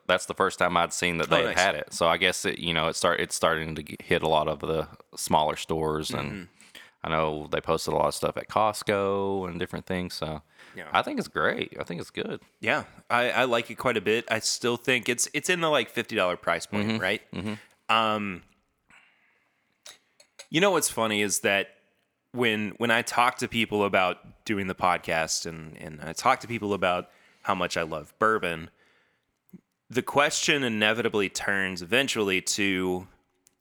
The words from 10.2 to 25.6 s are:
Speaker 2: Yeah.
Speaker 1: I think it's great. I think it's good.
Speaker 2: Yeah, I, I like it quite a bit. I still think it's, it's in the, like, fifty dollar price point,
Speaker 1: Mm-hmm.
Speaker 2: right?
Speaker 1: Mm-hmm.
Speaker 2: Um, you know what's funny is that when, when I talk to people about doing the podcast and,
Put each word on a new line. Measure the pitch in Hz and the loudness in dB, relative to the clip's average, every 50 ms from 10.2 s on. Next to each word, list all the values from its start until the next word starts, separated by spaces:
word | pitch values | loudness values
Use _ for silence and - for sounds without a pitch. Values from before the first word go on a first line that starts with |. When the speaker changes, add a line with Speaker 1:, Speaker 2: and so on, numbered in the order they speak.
| - 78 78 73 - _ _ - - - - | -6 -6 -6 -8 -10 _ _ -20 -20 -20 -18
Speaker 2:
Yeah. | 98 87 76 | -16 -6 0
Speaker 1:
I | 76 - | 0 0
think | - - 311 262 | 2 0 -2 -6
it's | - - | -6 -4
great. | - - 78 - - - - - - - | -2 0 0 0 0 -2 -4 -6 -8 -8
I | - | -8
think | - 175 170 | -8 -8 -10
it's | - - | -10 -10
good. | - - - - - - - _ _ _ | -8 -8 -8 -8 -8 -10 -14 _ _ _
Speaker 2:
Yeah, | - 110 139 147 104 - - - - - | -2 -2 -2 -2 -4 -8 -14 -18 -6 -2
I, | - 120 120 123 | 0 0 0 2
I | - 107 127 | 2 2 2
like | 131 117 117 120 - | 2 2 0 0 -2
it | 117 | -6
quite | - - 131 120 110 | -4 -2 0 0 0
a | |
bit. | 95 104 107 117 117 - | 2 2 0 0 0 0
I | 113 110 | -2 -2
still | - - - - - 120 120 117 | -2 -2 -2 -2 0 0 -2 0
think | - - 131 123 110 - | 0 0 0 2 0 -2
it's, | 123 120 - - - | -2 -2 -2 -4 -4
it's | 147 143 - | -4 -2 -2
in | 180 175 | -2 0
the, | 165 160 | 0 2
like, | 151 135 113 - | 2 2 0 0
fifty | - 120 110 - 117 | -4 -6 -6 -2 0
dollar | 107 92 90 87 - | 2 2 2 2 0
price | - - 85 82 - - | 0 -2 -2 -2 -2 -4
point, | - 104 104 110 | -4 -2 -2 0
Speaker 1:
Mm-hmm. | 110 110 | -2 0
Speaker 2:
right? | 110 110 104 107 - _ - | 0 0 -2 -2 -4 _ -10
Speaker 1:
Mm-hmm. | 92 90 107 104 107 - - _ _ _ - 113 | -8 -6 -6 -8 -8 -12 -18 _ _ _ 0 2
Speaker 2:
Um, | 113 113 110 107 107 104 101 92 85 - _ _ _ _ _ _ _ _ _ - - - _ _ _ _ _ _ _ _ _ _ _ _ _ _ _ - - - _ _ _ _ _ _ _ _ - - _ | 2 2 2 0 -2 -4 -6 -8 -10 -14 _ _ _ _ _ _ _ _ _ -20 -20 -20 _ _ _ _ _ _ _ _ _ _ _ _ _ _ _ -20 -20 -20 _ _ _ _ _ _ _ _ -20 -8 _
you | - 156 | 2 4
know | 190 202 | 6 6
what's | 185 160 139 - | 6 4 2 0
funny | - - 113 110 107 104 | 0 0 0 2 2 2
is | 104 101 92 - | 2 2 0 0
that | - 110 98 98 92 - - _ _ _ _ _ _ _ _ _ _ _ - | 2 4 4 4 2 -2 -6 _ _ _ _ _ _ _ _ _ _ _ -2
when, | 123 123 117 107 107 107 101 - - | 0 2 2 2 2 0 -4 -2 -2
when | 113 117 | 0 2
I | 113 117 | 2 2
talk | 117 - - - 120 123 127 - | 0 2 2 4 4 4 2 0
to | 120 113 | -4 -2
people | - 117 113 - 104 104 101 | 0 0 0 2 2 2 2
about | 101 95 98 92 90 90 - - - - _ _ | 4 4 4 4 2 0 -2 -8 -18 -20 _ _
doing | - 110 98 98 92 | -2 -2 -2 -2 -2
the | 92 | -2
podcast | - 98 90 87 85 - - 85 80 80 80 - - - | 0 2 2 2 2 0 0 0 0 0 0 -2 -4 -4
and, | 87 82 80 | -6 -10 -12